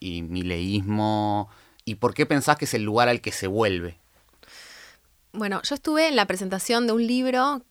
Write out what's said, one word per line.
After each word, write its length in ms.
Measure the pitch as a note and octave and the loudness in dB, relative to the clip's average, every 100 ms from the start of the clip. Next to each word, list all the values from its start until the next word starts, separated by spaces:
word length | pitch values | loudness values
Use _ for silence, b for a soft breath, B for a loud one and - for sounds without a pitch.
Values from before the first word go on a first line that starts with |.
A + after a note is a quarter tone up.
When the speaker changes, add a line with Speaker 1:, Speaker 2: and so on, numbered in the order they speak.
Speaker 1:
y 220 | F#2 E2+ | -10 -8
mileísmo? 1300 | E2 F2+ F2+ E2+ F#2 G#2 G2 G#2+ G#2+ G#2+ G#2 G#2 G2+ b b b - | -6 -4 -4 -2 0 0 0 0 0 0 0 -2 -4 b b b -12
¿Y 100 | G#2+ | -2
por 180 | A#2+ | -2
qué 120 | - D3 | 0 2
pensás 320 | C#3+ C#3 D3 | 2 2 2
que 80 | C#3+ | 0
es 80 | |
el 100 | A#2 | -2
lugar 240 | G#2+ A2 A#2+ | 0 4 4
al 140 | A#2+ | 2
que 100 | G#2+ | -2
se 160 | - F#2+ | -4 -2
vuelve? 540 | G#2 A2 F#2 F2 E2+ _ _ _ _ B B B B B B _ _ _ | 2 2 0 -4 -12 _ _ _ _ B B B B B B _ _ _
Speaker 2:
Bueno, 280 | - G#3 G3 | -6 -4 -4
yo 120 | - C#4+ | -4 -4
estuve 340 | - D#4 D#4+ | 0 2 4
en 80 | C4 | 4
la 80 | G3+ | 2
presentación 640 | F#3+ F#3+ F#3+ - A#3+ A#3+ | -2 -4 -4 0 2 2
de 40 | |
un 160 | A3+ A#3 | 2 2
libro 540 | B3 B3+ B3+ C4+ C#4 - | 2 2 2 0 -2 -8